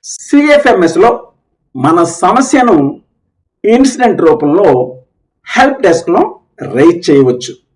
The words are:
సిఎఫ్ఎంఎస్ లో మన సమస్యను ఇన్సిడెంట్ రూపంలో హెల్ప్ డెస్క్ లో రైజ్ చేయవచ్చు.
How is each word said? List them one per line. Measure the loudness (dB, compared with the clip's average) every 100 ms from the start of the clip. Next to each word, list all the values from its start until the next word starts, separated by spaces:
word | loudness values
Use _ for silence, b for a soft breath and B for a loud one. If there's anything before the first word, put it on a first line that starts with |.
సిఎఫ్ఎంఎస్ | -18 -20 -2 0 4 2 2 0 0 2
లో | 0 0 -10 _ _ _ _ -4
మన | 0 0
సమస్యను | -2 -2 -2 0 0 0 2 0 -2 -6 _ _ _ _ _ _ -2
ఇన్సిడెంట్ | 2 0 0 -2 2
రూపంలో | 0 2 0 2 2 0 -2 -10 _ _ _ _ -6 0
హెల్ప్ | 0 0
డెస్క్ | -2 0 -2
లో | -2 -2 -8 _ -16
రైజ్ | -8 2 2 2 0
చేయవచ్చు. | 2 2 -2 -10 -18 _